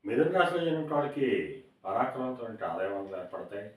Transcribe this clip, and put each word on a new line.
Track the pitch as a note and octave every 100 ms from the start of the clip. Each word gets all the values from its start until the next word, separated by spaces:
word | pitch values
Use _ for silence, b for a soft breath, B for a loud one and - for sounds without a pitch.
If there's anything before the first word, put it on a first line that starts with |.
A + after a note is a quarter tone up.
| -
మిథున | B2 D#3+ F#3
రాశిలో | E3+ F3 E3
జన్మించిన | D#3+ D3+ D3
వాళ్ళకి | C#3+ C#3+ C3 G2+ - - - _
పరాక్రమంతో | F#2+ A2+ C3 B2+ B2+ B2+ A2+ G#2+ -
ఆదాయ | - G2
వనరులు | G2 G2 F#2
ఏర్పడతాయి. | F2+ F#2 - G2+ G#2